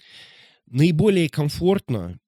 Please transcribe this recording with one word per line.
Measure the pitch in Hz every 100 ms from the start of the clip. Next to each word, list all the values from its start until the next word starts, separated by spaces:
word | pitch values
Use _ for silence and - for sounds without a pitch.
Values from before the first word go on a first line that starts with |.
| - - - - _ _ _
наиболее | 123 170 156 208 190 160
комфортно, | - 151 - 175 196 - 113 87 -